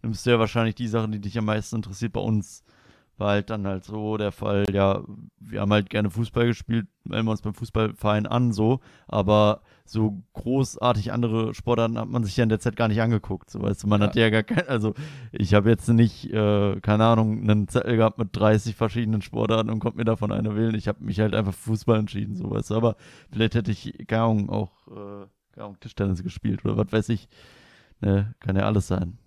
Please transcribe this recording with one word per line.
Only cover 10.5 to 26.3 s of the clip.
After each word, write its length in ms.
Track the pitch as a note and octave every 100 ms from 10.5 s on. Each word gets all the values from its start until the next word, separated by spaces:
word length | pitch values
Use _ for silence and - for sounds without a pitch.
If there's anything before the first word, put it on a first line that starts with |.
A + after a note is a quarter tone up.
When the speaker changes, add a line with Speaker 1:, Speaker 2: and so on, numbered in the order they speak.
| C3+ C3 - A#2+ G#2+ G2
Speaker 1:
andere 400 | A2 A#2 A2 A2
Sportarten 460 | A2 - A#2 A2+ A2+
hat 100 | A2
man 160 | B2
sich 120 | G#2+ G#2+
ja 60 |
in 40 | A2+
der 120 | A2
Zeit 160 | A#2+ G#2+
gar 120 | A#2
nicht 140 | G#2+
angeguckt, 480 | A2+ A2 - F#2+ _
so, 100 | G2+
weißt 220 | G2+ G2
du, 60 | G#2
man 120 | G2+
Speaker 2:
Ja. 60 | G2+
Speaker 1:
hat 100 | A#2+
ja 140 | A2+
gar 120 | A2
kein, 220 | G#2 A#3 D#3+
also 260 | B2 G#2+ A#2 D3+ C#3 A#2
ich 200 | - G2
hab 140 | G#2 G#2
jetzt 200 | A2+ -
nicht, 440 | A2+ A2+ - -
äh, 480 | A2 G#2 G#2 G2+ G2
keine 240 | G#2 G#2
Ahnung, 380 | A2+ A2+ A2 A2
einen 260 | G2+ G#2 G2
Zettel 300 | C3 - A#2
gehabt 180 | A2 -
mit 100 | G#2+
dreißig 440 | - G#2+ A2 A#2 G#2
verschiedenen 440 | A2+ B2 A2 A2
Sportarten 480 | - A2 A2 A2+ A2
und 120 | A2
konnte 180 | A#2 -
mir 60 |
davon 280 | A2+ A2 G#2+
eine 240 | G#2 G#2+ G#2
wählen. 180 | A2+
Ich 140 | G#2+ G2+
hab 140 | -
mich 180 | G#2+ G2
halt 140 | G#2+
einfach 180 | G#2 G2
für 200 | F2+ -
Fußball 260 | A2 - A2
entschieden, 380 | G#2 G#2 G#2 G#2
so, 140 | G2+
weißt 200 | G#2 -
du, 40 | G#2+
aber 200 | A#2 - - - _
vielleicht 240 | G#2 A2+
hätte 160 | A#3 F#3+
ich, 220 | G#2+ - - -
keine 140 | A2+
Ahnung, 260 | A2+ A2 G2
auch, 220 | G2+ G#2 _ -
äh, 380 | G#2 G2+ G2+ G2 _ _
keine 120 | - G#2+
Ahnung, 140 | F#2+
Tischtennis 420 | A2 - G2 F2
gespielt 420 | F2+